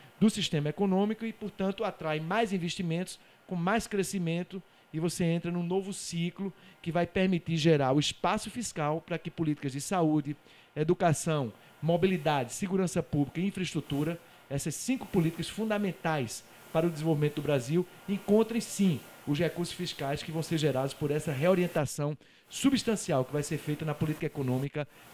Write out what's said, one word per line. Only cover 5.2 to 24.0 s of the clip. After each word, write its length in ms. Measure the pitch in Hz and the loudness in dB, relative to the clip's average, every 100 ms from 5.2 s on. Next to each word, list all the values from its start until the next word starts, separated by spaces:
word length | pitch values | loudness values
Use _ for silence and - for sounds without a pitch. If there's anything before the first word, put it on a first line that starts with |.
| 170 | 0
entra 260 | 170 170 | 0 0
num 120 | 175 | -2
novo 280 | 175 185 190 | 0 -2 -2
ciclo 640 | 190 - 170 170 - 196 - - - | -8 -6 -4 -4 -4 -8 -8 -20 -12
que 120 | - | -2
vai 120 | 165 175 | 0 0
permitir 520 | 196 190 180 - 165 | 2 2 2 0 2
gerar 340 | 156 151 135 | 6 6 6
o 80 | 143 | 4
espaço 500 | 147 - 175 214 220 | 2 0 0 0 -2
fiscal 520 | 240 220 - 147 160 | -8 -8 -4 -2 -2
para 160 | - 165 | -4 -6
que 120 | 170 | -6
políticas 440 | - 160 147 143 | -2 0 0 -2
de 80 | 131 | -6
saúde, 560 | - 190 160 151 147 147 - - - | -2 2 4 4 0 -6 -12 -20 -10
educação, 800 | - 156 180 175 151 - 151 120 - - - | -2 2 4 4 2 0 0 -2 -6 -20 -4
mobilidade, 720 | 151 170 185 180 147 143 120 | 0 4 4 2 2 0 0
segurança 500 | - 196 185 170 175 | -4 -2 0 0 -2
pública 380 | - 147 139 - | 0 0 0 0
e 60 | 196 | -2
infraestrutura, 720 | 196 180 160 - 143 151 147 - - - | -2 -4 -4 -4 -2 -2 -4 -12 -20 -8
essas 240 | 139 160 147 | -4 -4 -4
cinco 300 | - 262 - | -2 -4 0
políticas 440 | 196 160 170 170 | 2 2 0 -6
fundamentais 960 | - 220 208 196 160 170 156 117 - - - - | -4 -2 0 -2 -2 -2 -2 -2 -6 -16 -20 -4
para 160 | 160 170 | 0 0
o 20 | |
desenvolvimento 460 | 156 160 151 147 147 | 0 0 2 2 0
do 60 | |
Brasil, 440 | 143 139 120 165 180 - - | 0 0 2 0 0 -6 -6
encontrem 540 | 196 - 208 220 233 | -4 4 4 4 0
sim 400 | - - 196 135 - - - | -2 2 2 2 -4 -8 -2
os 100 | 147 | 0
recursos 380 | 165 165 175 - | 0 -2 -6 -4
fiscais 480 | 175 - 139 147 | -8 -6 -4 -4
que 80 | - | -4
vão 100 | 160 | -6
ser 160 | 151 165 | -2 0
gerados 360 | 147 127 139 | 2 2 0
por 180 | - 147 | -2 -2
essa 220 | 147 165 | -2 -2
reorientação 840 | 131 170 185 175 170 143 - 147 - - - - | 0 4 4 2 0 -2 -2 -4 -4 -12 -20 -14
substancial 800 | - 277 262 - 208 - 139 127 | 0 2 2 2 -2 0 0 0
que 80 | |
vai 100 | 147 | -2
ser 140 | 135 151 | -4 -4
feita 260 | - 147 | -4 -4
na 100 | 156 | -2
política 340 | - | -2